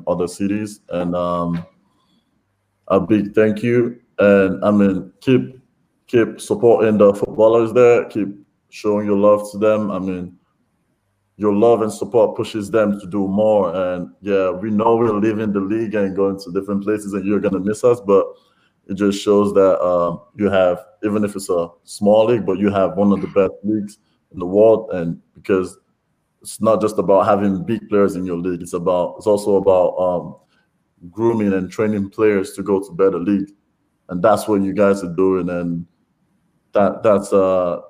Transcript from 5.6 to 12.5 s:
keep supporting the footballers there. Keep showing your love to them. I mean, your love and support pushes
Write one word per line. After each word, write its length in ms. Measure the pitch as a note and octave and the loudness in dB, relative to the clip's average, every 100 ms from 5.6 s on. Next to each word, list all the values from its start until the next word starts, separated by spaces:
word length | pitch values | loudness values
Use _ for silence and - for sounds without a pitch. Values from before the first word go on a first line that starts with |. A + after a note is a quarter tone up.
| _ _ _ _ - | _ _ _ _ -2
keep 340 | A#2+ G#2 - | 0 0 -4
supporting 580 | - G#2 A#2 G#2+ A2 G#2+ | -6 0 4 4 4 4
the 160 | G2+ | 4
footballers 580 | G2+ - - A2 A#2 A2+ | 4 -4 2 4 4 2
there. 320 | A2+ A#2+ A#2+ - | 4 4 4 0
Keep 220 | A2+ G2+ - _ _ _ | -6 -6 -8 _ _ _
showing 380 | - G#2+ G#2 G#2 | -8 -2 -2 0
your 100 | G2+ | 2
love 340 | G#2 G#2 G2+ | 4 4 0
to 60 | G2+ | -2
them. 320 | G#2+ G#2+ G2+ | 0 0 -2
I 80 | F#2 | -6
mean, 380 | F#2+ F2+ F2+ - _ _ _ _ _ _ _ _ _ - | -6 -8 -10 -16 _ _ _ _ _ _ _ _ _ -4
your 160 | G#2 | 0
love 260 | G2+ A#2 A2 | 4 4 4
and 100 | G#2+ | 0
support 440 | - - A#2+ G#2 - | -6 -2 2 2 0
pushes 340 | A2 | -8